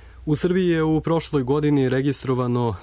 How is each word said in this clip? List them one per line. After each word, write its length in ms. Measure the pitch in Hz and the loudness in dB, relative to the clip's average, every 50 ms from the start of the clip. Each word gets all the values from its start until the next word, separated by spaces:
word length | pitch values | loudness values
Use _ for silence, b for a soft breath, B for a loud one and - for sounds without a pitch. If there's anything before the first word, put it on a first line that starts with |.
| B B B B - | B B B B -4
U 100 | 156 151 | -4 -2
Srbiji 340 | - - 175 180 190 185 175 | 0 0 0 0 2 2 2
je 140 | 165 160 156 | 2 2 2
u 180 | 156 160 156 | 0 0 0
prošloj 420 | - 156 165 160 - - - 143 127 | 0 0 -2 -2 -2 -2 -2 -2 0
godini 460 | 120 143 151 151 147 147 139 131 127 | 0 0 0 2 2 2 2 2 2
registrovano 840 | 127 131 135 143 131 - - 131 131 123 127 120 120 123 120 117 101 - | 0 0 0 -2 -2 -4 -4 -2 -2 -2 0 0 0 0 0 -2 -4 -6